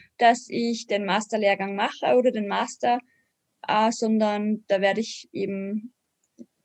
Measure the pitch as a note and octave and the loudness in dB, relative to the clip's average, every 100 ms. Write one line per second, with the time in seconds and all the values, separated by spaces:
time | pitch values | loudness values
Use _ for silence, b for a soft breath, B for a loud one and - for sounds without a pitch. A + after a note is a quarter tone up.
0 | b - A#3 A#3+ - - A#3 A3+ - G3+ | b 4 4 4 -2 -4 -2 -4 -2 -2
1 | G3 G3 G#3+ G#3+ G3+ G3 G3 G3 B3 - | 0 -2 0 0 2 0 -2 -2 -4 -2
2 | C4+ B3 B3 G#3+ G3+ F#3+ B3 - - A#3+ | 2 4 2 0 -4 -2 -4 -2 -2 -2
3 | - _ _ _ _ - - - A3 A#3 | -4 _ _ _ _ -12 -2 2 2 2
4 | A3+ A3 G#3+ G#3 G#3 G#3 - G3 G3 G#3 | 0 2 2 0 -2 -4 0 2 2 0
5 | A3+ - - - G3 G3 G3 G#3+ A#3 _ | -4 -8 -12 -6 -6 -6 -6 -8 -10 _
6 | _ _ _ - - _ | _ _ _ -20 -20 _